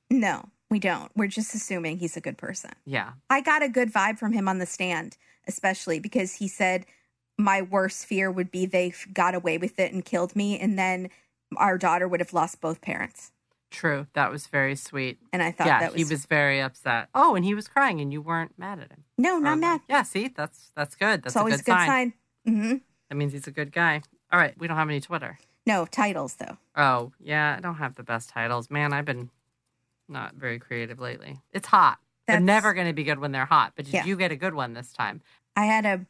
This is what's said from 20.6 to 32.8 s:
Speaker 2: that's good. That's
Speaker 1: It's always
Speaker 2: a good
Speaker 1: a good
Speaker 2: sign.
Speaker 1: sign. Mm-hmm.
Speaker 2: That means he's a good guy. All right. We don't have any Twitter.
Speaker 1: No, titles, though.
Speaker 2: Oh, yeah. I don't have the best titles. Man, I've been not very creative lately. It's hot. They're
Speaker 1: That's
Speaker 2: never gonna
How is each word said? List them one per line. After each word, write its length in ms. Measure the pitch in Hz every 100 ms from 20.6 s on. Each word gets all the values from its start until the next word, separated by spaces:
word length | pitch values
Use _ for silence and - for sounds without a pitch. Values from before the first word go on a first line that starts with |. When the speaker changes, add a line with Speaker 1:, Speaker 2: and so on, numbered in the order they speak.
| - 151
Speaker 2:
that's 180 | 147 -
good. 280 | 202 196
That's 100 | 127
Speaker 1:
It's 40 | 208
always 180 | 220 143
Speaker 2:
a 20 |
good 80 | 247
Speaker 1:
a 40 | 180
good 80 | 175
Speaker 2:
sign. 20 |
Speaker 1:
sign. 260 | 262 247 - _ _ 226
Mm-hmm. 280 | 220 226 262 - _ -
Speaker 2:
That 60 | 143
means 160 | 143
he's 140 | 143 -
a 40 |
good 200 | 139 147
guy. 300 | 170 170 151 - _ -
All 80 | 175
right. 180 | 156 -
We 100 | 165
don't 80 | 160
have 120 | 156
any 100 | 143
Twitter. 360 | - 170 - - _ _ -
Speaker 1:
No, 200 | 196 165
titles, 500 | - 208 175 139 -
though. 220 | - - _ -
Speaker 2:
Oh, 360 | 139 123 120 -
yeah. 360 | 151 151 151 139
I 40 |
don't 140 | 180 160
have 200 | 135 135
the 80 |
best 260 | 120 113 -
titles. 400 | 117 117 120 113
Man, 200 | 147 147
I've 120 | 143 147
been 240 | 123 120 _ _ _ _ _ _ _ -
not 280 | 139 107 135
very 240 | 127 120
creative 400 | - 120 113 139
lately. 400 | 123 120 - 135 _
It's 160 | 190 -
hot. 320 | 196 151 - _ _ -
They're 100 | 180
Speaker 1:
That's 60 | 185
Speaker 2:
never 280 | 214 214
gonna 200 | 185